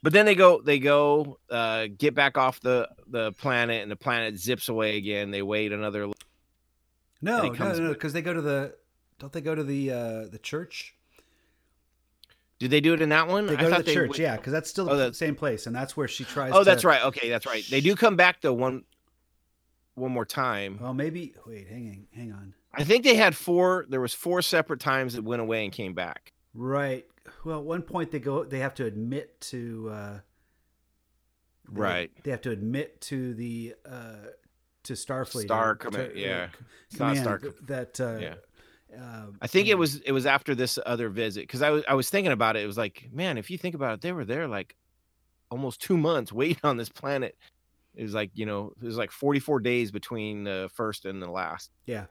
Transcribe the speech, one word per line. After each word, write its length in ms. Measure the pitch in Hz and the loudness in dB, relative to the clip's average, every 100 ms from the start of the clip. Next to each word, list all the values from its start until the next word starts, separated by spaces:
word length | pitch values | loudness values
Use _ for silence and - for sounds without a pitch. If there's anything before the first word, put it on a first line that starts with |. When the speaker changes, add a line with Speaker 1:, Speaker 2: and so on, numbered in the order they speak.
Speaker 1:
but 100 | 156 | 6
then 140 | 170 214 | 6 8
they 80 | |
go, 260 | 190 190 170 | 10 10 10
they 180 | 120 143 | 4 4
go, 600 | 139 143 147 147 143 127 _ | 6 6 6 4 2 -8 _
uh, 380 | 120 117 110 110 98 | -2 0 0 -4 0
get 180 | 147 | 0
back 220 | 135 139 139 | 4 2 4
off 240 | 131 127 | 0 0
the, 260 | 127 123 117 - - | 0 2 0 -8 -8
the 260 | 120 110 | -4 -4
planet, 480 | 98 139 123 120 113 | -4 -2 0 2 0
and 100 | 104 | -4
the 60 | 104 | -6
planet 400 | - 117 113 104 | -2 -2 -2 -6
zips 320 | 90 120 - | -4 -4 -2
away 300 | 113 110 107 | -2 0 0
again. 320 | 98 104 101 | -2 -4 -2
They 100 | 101 | -4
wait 300 | 101 107 107 | -2 -2 -2
another 300 | 104 107 104 | -2 -4 -4
l- 100 | 104 104 - _ _ _ _ _ _ _ _ _ | -6 -8 -16 _ _ _ _ _ _ _ _ _
Speaker 2:
No, 160 | 165 233 | -4 0
Speaker 1:
and 80 | 170 | -2
it 60 | |
Speaker 2:
no, 20 | 120 | -2
Speaker 1:
comes 220 | 202 170 | -2 -2
Speaker 2:
no, 60 | 165 | -2
no, 40 | |
Speaker 1:
back. 80 | 147 | -4
Speaker 2:
'cause 120 | 160 | -4
they 80 | 151 | -6
go 140 | 160 | -4
to 80 | 165 | -4
the, 320 | 151 139 139 - _ _ _ _ | -2 -2 -4 -10 _ _ _ _
don't 140 | 139 | -12
they 80 | 165 | -8
go 140 | 147 | -4
to 100 | 156 | -4
the, 260 | 143 139 135 | -2 -2 -2
uh, 340 | 123 117 110 110 | -4 -4 -6 -10
the 80 | 107 | -12
church? 520 | - 156 180 - - _ _ _ _ _ _ _ _ _ _ _ _ _ - _ _ _ | -8 -8 -8 -14 -16 _ _ _ _ _ _ _ _ _ _ _ _ _ -20 _ _ _
Speaker 1:
Did 100 | 127 | 4
they 100 | 147 | 4
do 140 | 151 | 6
it 60 | 165 | 4
in 60 | 156 | 4
that 180 | 151 165 | 4 4
one? 200 | 196 208 | 2 2
Speaker 2:
They 80 | - | 2
Speaker 1:
I 40 | |
Speaker 2:
go 40 | |
to 60 | 165 | 4
Speaker 1:
thought 80 | 175 | 4
Speaker 2:
the 40 | |
Speaker 1:
they 100 | 165 | 4
Speaker 2:
church, 140 | 147 123 | 2 2
Speaker 1:
went 80 | 139 | 0
Speaker 2:
yeah, 160 | 156 110 | -2 -2
'cause 160 | - | -2
that's 180 | 151 160 | -4 -4
still 180 | - 180 | -4 0
Speaker 1:
Oh, 80 | 143 | 2
Speaker 2:
the 80 | 127 | 2
Speaker 1:
that 100 | 117 | 0
Speaker 2:
same 180 | 160 | -4
place, 320 | 143 147 110 - | -2 -4 -4 -6
and 80 | |
that's 220 | 120 139 - | -6 -6 -4
where 100 | 135 | -6
she 160 | - | -6
tries 280 | 127 - 131 | -8 -6 4
Speaker 1:
Oh, 80 | 185 | 8
that's 180 | 196 180 | 10 8
Speaker 2:
to 60 | 170 | 8
Speaker 1:
right. 140 | 143 127 | 6 4
Okay, 220 | 139 120 | 0 -2
that's 180 | 117 135 | -2 -2
right. 180 | 113 107 | -6 0
They 100 | 135 | 2
do 160 | 151 196 | 4 6
come 200 | 226 185 | 6 8
back, 240 | 180 180 | 6 6
though, 120 | 151 | 0
one, 300 | 123 127 131 - _ _ _ _ _ _ _ _ _ _ - | 2 0 -2 -12 _ _ _ _ _ _ _ _ _ _ -8
one 160 | 131 | -4
more 120 | 127 | -2
time. 540 | 110 - 131 104 98 98 | -4 -2 0 0 -4 -6
Speaker 2:
Oh, 120 | 120 | -8
maybe. 420 | 131 151 165 170 - - | -4 -4 -4 -12 -16 -18
Wait, 200 | 110 95 | -16 -16
hang 200 | 117 117 | -14 -14
on, 180 | 98 101 113 | -14 -18 -14
hang 140 | 117 | -14
on. 220 | 98 98 - _ | -14 -16 -20 _
Speaker 1:
I 120 | 123 | -4
think 200 | 147 233 | 4 6
they 120 | 254 226 | 8 8
had 200 | 208 151 | 8 4
four, 500 | - 175 180 185 151 | 2 4 6 4 0
there 120 | 131 | -2
was 140 | 123 | -2
four 260 | - 170 180 | -4 -2 0
separate 400 | 165 175 156 139 | 2 2 0 -2
times 340 | 147 135 127 | 0 0 0
that 100 | 120 | -6
went 180 | 110 120 | -4 -4
away 220 | 113 113 | -2 -2
and 80 | 104 | -2
came 220 | 95 98 | -6 -8
back. 380 | 87 87 - - _ _ | -4 -6 -8 -16 _ _
Speaker 2:
Right. 520 | 117 127 139 139 131 - _ - - | -10 -4 -2 -2 -4 -8 _ -20 -14
Well, 140 | 160 156 | -10 -8
at 60 | |
one 180 | 147 170 | -6 -6
point 300 | 170 185 165 | -4 -6 -4
they 60 | 156 | -4
go, 240 | 127 139 | -4 -4
they 160 | 143 135 | -4 -4
have 140 | 135 - | -6 -4
to 80 | |
admit 560 | 123 104 113 135 - _ | -6 -4 -6 -6 -8 _
to, 480 | - 123 120 113 110 | -12 -10 -10 -10 -10
uh, 280 | 107 104 104 - _ _ _ _ _ _ _ _ _ _ _ _ _ - | -10 -12 -14 -18 _ _ _ _ _ _ _ _ _ _ _ _ _ -16
they, 100 | 101 | -4
Speaker 1:
Right. 300 | 101 90 87 _ | 0 0 -4 _
Speaker 2:
they 80 | 143 | -8
have 120 | 127 | -6
to 80 | 127 | -6
admit 500 | 107 107 131 147 _ | -6 -4 -4 -6 _
to 320 | - 135 127 | -10 -8 -6
the, 400 | 113 120 117 117 117 | -8 -8 -8 -10 -14
uh, 440 | - 127 117 107 107 - _ _ _ _ | -18 -18 -16 -18 -20 -20 _ _ _ _
to 80 | - | -12
Starfleet 500 | 120 - 131 127 127 | -12 -6 -6 -6 -6
Speaker 1:
Star 260 | 104 110 113 | -2 2 2
Speaker 2:
or 40 | 107 | 0
Speaker 1:
Command, 380 | 123 101 - | -4 -6 -6
Speaker 2:
to, 60 | - | -4
Speaker 1:
yeah. 160 | 98 92 | -4 -2
Speaker 2:
uh, 40 | 90 - - - _ | -4 -10 -20 -20 _
Speaker 1:
It's 80 | - | -4
not 80 | 117 139 | 0 0
Speaker 2:
Command 20 | |
Speaker 1:
Star 200 | 123 101 | 0 -2
Speaker 2:
th-, 160 | 143 - | -6 -14
Speaker 1:
Com- 100 | 131 | -10
Speaker 2:
that, 340 | 135 123 - | -8 -8 -6
uh, 180 | 127 113 | -6 -4
Speaker 1:
Yeah. 140 | 95 85 _ _ _ _ _ 117 | -10 -12 _ _ _ _ _ -20
Speaker 2:
uh, 260 | 123 113 104 101 | -18 -16 -16 -10
Speaker 1:
I 60 | 120 | 0
think 200 | 185 202 | 2 4
it 20 | |
Speaker 2:
yeah. 40 | 202 | 4
Speaker 1:
was, 200 | 165 143 | 2 0
it 120 | - | -2
was 140 | 135 131 | 0 4
after 280 | 139 - 127 | 4 2 -2
this 220 | 123 - | 0 -2
other 240 | - 120 117 | -4 -2 -2
visit, 400 | 98 110 101 - | -2 -4 -4 -10
'cause 140 | 123 | -2
I 80 | 147 | 2
was, 140 | 151 - | 2 2
I 60 | |
was 160 | 135 127 | 0 2
thinking 220 | 196 190 | 0 0
about 240 | 123 113 110 | 2 2 2
it. 80 | |
It 20 | 104 | -2
was 100 | 101 | -4
like, 300 | 107 - 123 | -6 -6 -16
man, 260 | 131 185 127 | -6 -4 -4
if 120 | 101 | -6
you 60 | 175 | -8
think 160 | 180 165 | -8 -4
about 180 | 135 | -4
it, 60 | 110 | -4
they 120 | 170 | -6
were 120 | 180 | -6
there, 220 | 107 131 160 | -4 -4 -4
like, 280 | 104 92 - _ _ _ _ _ _ _ | -6 -8 -16 _ _ _ _ _ _ _
almost 300 | 120 135 - | -8 -8 -8
two 160 | - 180 | 0 2
months 360 | 147 160 110 | 4 0 -2
<laughs> 80 | 104 | -2
waiting 200 | 147 170 | 0 0
on 120 | 151 123 | 0 -2
this 120 | 113 | -6
planet. 480 | - 143 139 117 - _ _ _ _ _ | -10 -6 -4 -4 -10 _ _ _ _ _
It 80 | - | -14
was 120 | 110 | -8
like, 180 | 104 104 | -6 -6
you 120 | 98 107 | -6 -6
know, 260 | 101 104 - | -6 -8 -12
it 40 | |
was 120 | 117 113 | -10 -6
like 160 | 104 | -6
forty-four 480 | - 139 143 131 143 | -2 0 0 2 0
days 320 | 117 123 113 | 2 0 0
between 500 | 101 - 117 107 104 | -6 -10 -8 -8 -8
the 260 | 101 95 95 | -6 -6 -8
first 300 | - 110 104 | -6 -6 -6
and 180 | 98 95 | -10 -10
the 80 | 90 | -8
last. 400 | 92 87 82 - _ - | -6 -6 -8 -14 _ -10
Speaker 2:
Yeah. 200 | 117 95 | -10 -10